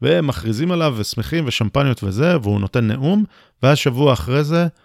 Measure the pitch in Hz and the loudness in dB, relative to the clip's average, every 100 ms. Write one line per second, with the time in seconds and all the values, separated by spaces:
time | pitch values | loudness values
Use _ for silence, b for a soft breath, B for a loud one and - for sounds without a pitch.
0 | 123 175 147 127 113 110 165 175 160 117 | 0 0 0 -4 -4 -4 -2 -2 -2 -2
1 | 104 - 110 165 147 - 107 135 139 120 | -4 -6 -4 -4 -2 -2 -2 0 0 0
2 | 101 95 156 170 104 104 98 127 113 107 | -2 0 2 2 0 0 0 0 0 0
3 | 139 202 214 b b b 127 147 - 123 | 0 0 0 b b b 2 2 2 2
4 | 143 123 80 131 147 170 170 - | 2 2 0 0 0 0 0 -4